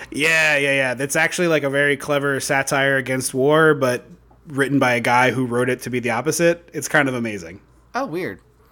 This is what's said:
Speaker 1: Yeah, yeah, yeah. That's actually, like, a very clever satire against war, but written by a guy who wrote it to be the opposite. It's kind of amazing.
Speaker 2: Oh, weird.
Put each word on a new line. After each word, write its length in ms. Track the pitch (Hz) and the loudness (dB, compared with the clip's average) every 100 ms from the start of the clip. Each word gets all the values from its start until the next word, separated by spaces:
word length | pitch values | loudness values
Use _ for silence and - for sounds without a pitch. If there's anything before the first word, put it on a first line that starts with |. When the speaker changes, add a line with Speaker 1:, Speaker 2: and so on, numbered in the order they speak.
| - | -12
Speaker 1:
Yeah, 440 | 127 156 160 156 147 | -2 2 2 2 2
yeah, 140 | 143 | 2
yeah. 200 | 139 131 | 0 0
That's 220 | 120 139 160 | -2 -2 0
actually, 320 | 160 - 175 | 0 0 0
like, 160 | 156 | 2
a 60 | 143 | 0
very 260 | 139 143 139 | 0 2 0
clever 420 | - 143 143 135 | 0 -2 0 -2
satire 580 | - 139 135 143 135 135 | 0 -2 0 0 2 0
against 360 | 127 131 127 | -2 -4 -4
war, 400 | 131 135 156 156 | 0 4 6 4
but 320 | 147 131 123 - - _ _ - | 4 2 -2 -6 -20 _ _ -12
written 320 | 135 135 139 | -4 0 2
by 160 | 131 | 2
a 60 | 143 | 2
guy 320 | 117 123 127 | 2 4 4
who 120 | 120 | 2
wrote 240 | 127 120 123 | -2 -2 -2
it 140 | 127 | -2
to 80 | - | -4
be 80 | 123 | -6
the 120 | 117 | -4
opposite. 580 | 113 135 147 170 170 - | -4 -2 0 0 0 -6
It's 160 | 156 131 | -12 -2
kind 200 | 156 135 | 0 0
of 60 | 127 | -2
amazing. 440 | 113 104 82 90 _ _ _ 240 | -6 -8 -12 -18 _ _ _ -8
Speaker 2:
Oh, 100 | 269 | -6
weird. 340 | 160 156 95 _ _ _ | -8 -8 -10 _ _ _